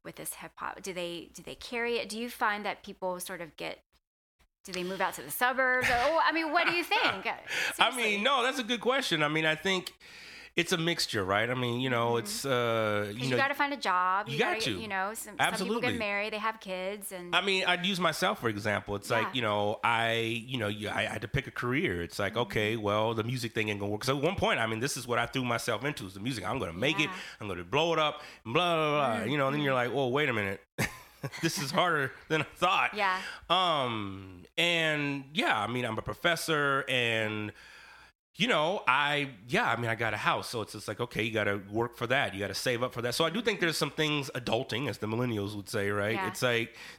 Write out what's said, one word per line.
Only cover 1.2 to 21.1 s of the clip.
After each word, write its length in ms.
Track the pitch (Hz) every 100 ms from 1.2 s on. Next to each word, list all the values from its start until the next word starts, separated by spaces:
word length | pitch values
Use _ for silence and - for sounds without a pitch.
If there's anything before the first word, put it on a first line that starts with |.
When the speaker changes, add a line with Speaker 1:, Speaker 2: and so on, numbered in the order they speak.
| - -
Speaker 1:
do 80 |
they 100 | - -
carry 440 | - 240 240 233
it? 100 | 196
Do 80 | 214
you 120 | 240
find 340 | - 226 208 202
that 180 | -
people 360 | - 196 185 180
sort 220 | - 180
of 140 | 165 -
get, 200 | 165 - _ _ _ _ _ _ _ _ -
do 60 |
they 120 | 180
move 160 | 180 190
out 140 | 180
to 80 | -
the 80 | 135
suburbs? 580 | - 247 262 262 254 254
Or, 60 |
I 380 | 240 269 320 294
mean, 180 | 320 320
what 140 | 330 339
do 80 |
you 100 | 349
think? 200 | 330 427
Speaker 2:
<laughs> 240 | 403 196 226
I 100 | 165 - - - -
Speaker 1:
Seriously. 280 | 214 247
Speaker 2:
mean, 200 | 220 202
no, 180 | 240 269
that's 160 | 240 269
a 60 |
good 180 | 214 240
question. 400 | 220 269 254 160
I 60 | 147
mean, 180 | 156 160
I 80 |
think 400 | 156 196 185 - - - - - - - -
it's 180 | 170
a 40 | 180
mixture, 460 | 165 160 - 110
right? 260 | 92 101 117
I 40 |
mean, 260 | 127 123 120
you 100 | 131
know, 200 | 120 117
Speaker 1:
Mm-hmm. 40 | 117
Speaker 2:
it's, 260 | 104 107 139
uh, 600 | 123 117 113 107 104 104
you 60 |
Speaker 1:
'Cause 100 | 107
you 60 | 131
Speaker 2:
know, 80 | 127
Speaker 1:
gotta 160 | 269
find 180 | 285 285
a 60 | 285
job. 500 | 208 180 185 190 208
Speaker 2:
you 60 |
Speaker 1:
You 60 | 147
Speaker 2:
got 140 | 262 359
Speaker 1:
gotta, 20 | -
Speaker 2:
to. 60 | 95
Speaker 1:
you 60 | 220
know, 220 | 190 196
some, 20 | 220
some 160 | 214 180
people 80 | 151
Speaker 2:
Absolutely. 440 | 214 254 233 247
Speaker 1:
get 60 | 233
married, 340 | 208 202 214
they 40 | 214
have 200 | 220 220
kids, 540 | 196 185 185 208 196
and 200 | 185 175
Speaker 2:
I 60 | 180
mean, 220 | 196 190 180
I'd 200 | 180 185
use 120 | 180
myself, 420 | 170 147 185 208
for 80 | 120
example. 460 | 104 107 101 - 101
It's 120 | -
Speaker 1:
Yeah. 120 | 113
Speaker 2:
like, 140 | 113 127
you 60 |
know, 380 | 110 104 104 107 113
I, 280 | 117 113 113 113 117 120
you 120 | 131
know, 100 | 104
you, 220 | 107 101
I, 120 | -
I 20 |
had 160 | 104